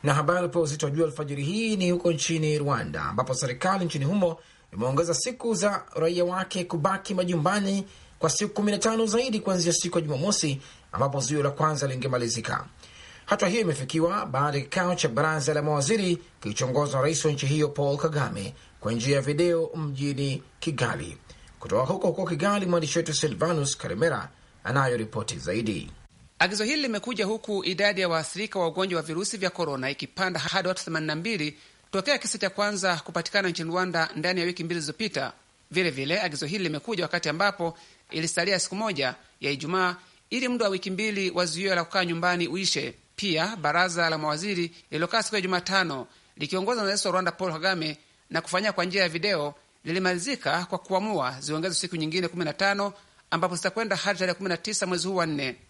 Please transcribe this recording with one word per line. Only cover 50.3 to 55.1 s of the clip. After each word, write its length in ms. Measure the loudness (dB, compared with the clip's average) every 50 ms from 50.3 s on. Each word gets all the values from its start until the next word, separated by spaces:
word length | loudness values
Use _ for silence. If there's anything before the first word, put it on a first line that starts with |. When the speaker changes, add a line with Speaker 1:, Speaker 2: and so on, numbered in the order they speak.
| -6 -2 0 0 0 0 0 -2
Speaker 2:
kwa 80 | -6 -6
kuamua 560 | -2 0 0 0 0 0 0 0 0 -2 -2 -4
ziongezwe 360 | -6 -4 -4 -2 -2 -2 -2
siku 200 | -2 -4 -4 -4
nyingine 320 | -2 -2 -2 0 -2 -2
kumi 180 | -2 -2 -2 -4
na 80 | -4 -2
tano, 400 | 0 0 2 2 2 -2 -4 -4 -10 -20 -20 _ _ _ _
ambapo 240 | -2 0 0 0 -2
zitakwenda 400 | -2 -2 -2 -2 -2 -2 0 -2
hadi 240 | 0 0 -2 0 0
tarehe 140 | 0 -2 0
kumi 120 | -2 -2 -2
na 80 | -2
tisa 280 | -2 -2 -4 -2 -2 0
mwezi 220 | 0 0 -2 0
huu 80 | 0